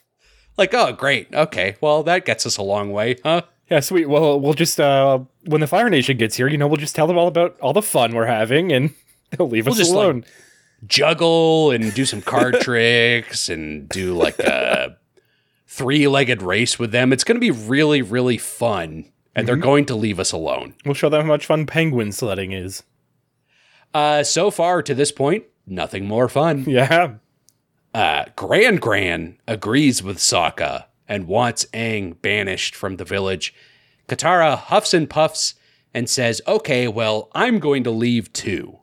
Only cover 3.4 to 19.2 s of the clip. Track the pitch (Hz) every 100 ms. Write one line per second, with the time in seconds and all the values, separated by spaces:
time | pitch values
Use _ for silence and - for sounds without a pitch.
3.4 | - _ - 160 135 185 147 147 156 143
4.4 | 139 147 165 - 147 139 135 131 131 _
5.4 | - 151 151 180 233 156 120 127 113 -
6.4 | 131 151 143 151 151 - 156 175 175 165
7.4 | 175 - 131 185 208 151 120 117 113 113
8.4 | 110 143 185 131 147 - _ _ - -
9.4 | 160 113 113 226 170 190 196 127 - -
10.4 | - _ _ _ 107 - 147 170 165 165
11.4 | 160 160 156 120 110 107 131 101 - 123
12.4 | 123 123 - 117 117 120 117 117 113 -
13.4 | - 82 78 76 71 95 92 87 78 -
14.4 | 76 67 62 64 65 - _ _ _ _
15.4 | _ _ _ - 131 147 143 139 127 117
16.4 | 90 98 120 - 117 117 127 131 - 233
17.4 | 233 123 107 135 156 147 104 120 127 113
18.4 | - - 117 98 82 80 - _